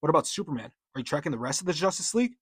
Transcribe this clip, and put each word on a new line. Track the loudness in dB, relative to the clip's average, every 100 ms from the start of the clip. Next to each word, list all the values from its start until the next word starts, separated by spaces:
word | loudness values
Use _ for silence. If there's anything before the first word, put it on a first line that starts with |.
What | 4
about | 4 4
Superman? | -2 -4 -4 -6 _ _ -10
Are |
you |
tracking | -4 -2 -2
the | -2
rest | -2 -4
of | -2
the |
Justice | 2 2 2 0
League? | 2 2 -2